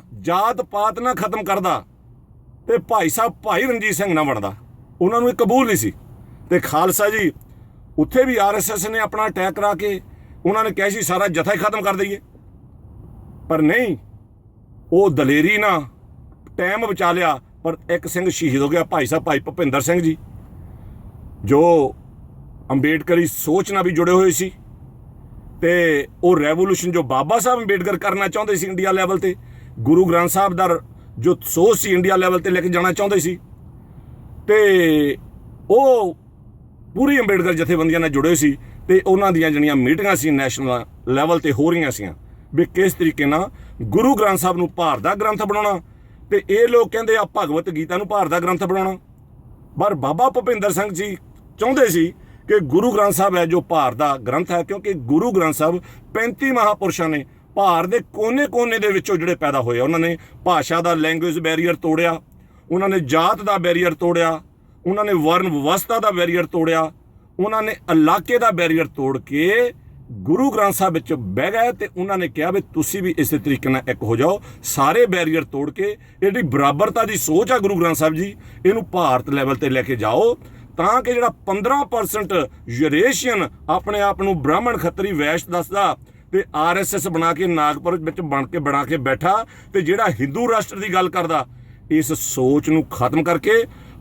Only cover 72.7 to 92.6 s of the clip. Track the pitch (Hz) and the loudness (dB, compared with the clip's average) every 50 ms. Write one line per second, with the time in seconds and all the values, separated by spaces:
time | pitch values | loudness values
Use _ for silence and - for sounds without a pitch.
72.7 | - 156 143 - - 202 180 180 - 160 143 - 156 139 - 147 139 120 - 131 | -4 -4 -4 -4 -4 -4 -4 -4 -2 -2 -2 -2 -2 -2 -2 -2 -2 -2 0 -2
73.7 | 131 131 - 131 123 - 117 107 117 113 139 170 190 208 - - - - - - | -2 -2 -2 -4 -6 -4 -2 -2 0 2 2 2 0 -2 -4 -12 -20 -14 -10 -6
74.7 | - 143 139 147 175 233 247 214 180 180 170 156 160 165 143 - - 139 143 151 | -2 0 2 2 4 4 4 4 2 0 0 0 0 -2 -2 -4 -4 -6 -4 -4
75.7 | - - 196 208 208 - - - - - 190 202 196 247 233 135 113 139 143 143 | -4 -4 -4 -4 -4 -8 -12 -20 -8 -2 -2 0 0 0 -2 0 0 2 2 2
76.7 | 147 147 214 214 - 233 226 214 208 - - 151 156 180 233 - 254 240 196 196 | 2 2 0 0 0 0 -2 -2 -2 -4 -2 0 2 2 2 2 2 2 2 0
77.7 | 202 170 170 170 160 - 156 160 156 156 190 202 202 - - - - - - 185 | 0 2 0 0 0 2 0 0 0 0 -6 -6 -8 -14 -20 -20 -10 -2 2 2
78.7 | 214 226 196 - - 180 170 143 127 123 120 139 139 139 131 135 135 110 151 135 | 2 2 0 -4 -2 0 0 2 2 0 0 -2 -2 -2 0 0 -2 0 0 0
79.7 | 131 131 120 131 131 110 107 107 117 151 214 233 247 - - - - - - - | 0 0 -2 -2 -2 -2 -2 0 2 2 2 2 2 -2 -6 -20 -20 -20 -20 -14
80.7 | - - 165 196 226 254 247 247 247 240 240 233 - - - 196 190 208 202 240 | -6 -2 0 2 2 0 0 0 0 0 0 0 -2 -4 -6 -6 -4 -2 0 0
81.7 | 277 285 277 277 247 226 202 - - 214 202 160 196 170 135 - - - - - | 0 0 0 -2 -2 -4 -4 -2 -4 -6 -4 -2 -2 -2 -2 -2 -6 -14 -14 -10
82.7 | 117 123 156 151 143 156 208 269 262 - - 247 233 196 156 - - - - - | -4 -2 0 0 2 2 2 2 2 0 -2 -2 -2 -2 -2 -4 -6 -10 -6 -4
83.7 | 160 370 - 415 403 208 403 403 - - 381 392 185 156 131 139 160 190 233 247 | -4 -4 -2 -4 -4 -2 0 0 0 -2 -2 -2 -2 -2 0 0 0 0 0 -2
84.7 | 233 170 143 170 - - 196 202 190 147 147 147 165 170 - - 175 175 165 - | -4 -2 -4 -4 -4 -4 -6 -4 -2 -2 -2 -2 -2 -4 -4 -4 -6 -6 -4 -4
85.7 | 185 202 196 165 135 - - - - - - - - 190 - - - 151 156 170 | -2 -2 0 0 -2 -4 -10 -20 -20 -20 -12 -4 -2 -2 -2 -2 -4 -2 0 0
86.7 | 175 190 190 - 202 196 - 196 165 160 165 170 165 151 185 175 170 156 151 151 | 0 0 -2 -4 -4 -6 -4 -4 -4 -2 0 0 0 0 -2 -2 0 0 0 0
87.7 | 151 143 127 175 180 170 156 160 151 - 175 147 143 139 135 - - 165 143 143 | 0 -2 -2 -4 -4 -4 -4 -6 -8 -6 -6 -4 -4 -4 -4 -4 -6 -6 -4 -2
88.7 | 139 143 143 - 160 151 123 135 131 131 160 180 196 220 226 - - - - - | -2 -2 -2 -2 -4 -4 -2 -2 -2 0 0 0 0 0 -2 -6 -12 -20 -12 -6
89.7 | - 196 180 151 190 220 220 185 127 107 131 139 143 220 240 240 226 214 202 - | -4 -2 0 0 0 0 0 0 0 -2 -4 -4 -4 -2 0 0 0 0 -2 -4
90.7 | 214 196 202 202 175 185 185 175 175 185 165 160 160 147 127 - - - - - | -8 -10 -6 -2 0 0 0 0 -2 -4 -2 -2 -2 -2 -4 -4 -10 -20 -20 -20
91.7 | - - - - 156 160 151 - 160 - - - - 135 127 127 139 151 | -20 -16 -6 -2 0 0 0 0 -4 -6 -6 -6 -2 0 2 2 2 2